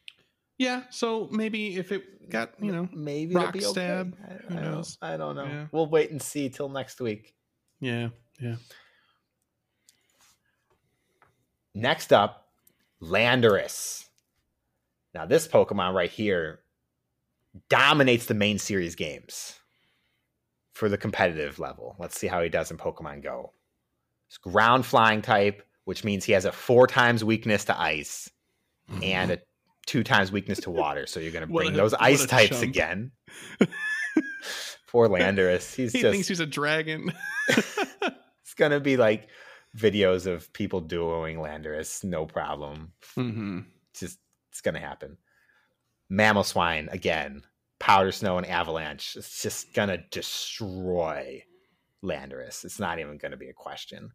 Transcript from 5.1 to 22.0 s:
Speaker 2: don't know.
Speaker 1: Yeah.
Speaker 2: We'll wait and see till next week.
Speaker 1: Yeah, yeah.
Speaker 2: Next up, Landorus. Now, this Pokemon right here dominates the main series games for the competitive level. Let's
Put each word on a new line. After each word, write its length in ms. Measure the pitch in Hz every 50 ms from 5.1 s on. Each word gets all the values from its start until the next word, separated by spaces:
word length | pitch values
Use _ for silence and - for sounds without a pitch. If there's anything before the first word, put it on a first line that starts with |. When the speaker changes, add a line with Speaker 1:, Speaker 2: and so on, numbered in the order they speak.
| 160
Speaker 2:
don't 180 | 156 156 147 143
know. 100 | 143 139
Speaker 1:
Yeah. 220 | 143 147 147 151 151 -
Speaker 2:
We'll 160 | 160 160 151
wait 220 | 160 156 151 -
and 100 | 156 135
see 260 | - - - 147 139 123
till 200 | - - 147 139
next 320 | 139 135 123 - - -
week. 320 | 127 110 107 104 - _ _ _ _ _ _ _ _ _ _ _
Speaker 1:
Yeah, 280 | 135 123 120 117 117 117 117 _ _ _ _ -
yeah. 140 | 123 117 117 117 - - - - _ _ _ _ _ _ _ _ _ _ _ _ _ _ _ _ _ _ _ _ _ _ _ _ _ _ _ _ _ _ _ _ _ _ _ _ _ _ _ _ _ _ _ _ _ _ _ _ _ _ _ _ _ _ _ _ _ _ -
Speaker 2:
Next 380 | 101 117 135 160 160 - - 139
up, 340 | 107 101 107 - - _ _ _ _ _ _ _ _ _ _ _ _
Landorus. 1040 | 82 80 90 107 117 120 127 127 117 110 98 87 - - - - - - - - - _ _ _ _ _ _ _ _ _ _ _ _ _ _ _ _ _ _ _ _ _ -
Now, 120 | 82 80
this 220 | 85 131 160 -
Pokemon 460 | - - 110 95 - 104 98 90 92 92
right 160 | 95 90 -
here 500 | - - 110 104 95 85 80 78 78 - _ _ _ _ _ _ _ _ _ _ _ _ _ _ _ _ _ _ - 95 - -
dominates 560 | 139 120 135 143 160 147 135 127 120 117 -
the 60 | - 113
main 260 | 104 101 104 104 95
series 360 | - - 104 95 85 85 80
games 600 | - 82 76 67 - - - - - - - - - _ _ _ _ _ _ _ _ _ _ _ _ _ _ _ _ _ _ _ _ _ _ -
for 160 | - 110 104
the 80 | 101
competitive 600 | - - 107 - - 101 90 80 78 73 71 - 87
level. 360 | 76 65 64 60 57 60 -
Let's 180 | -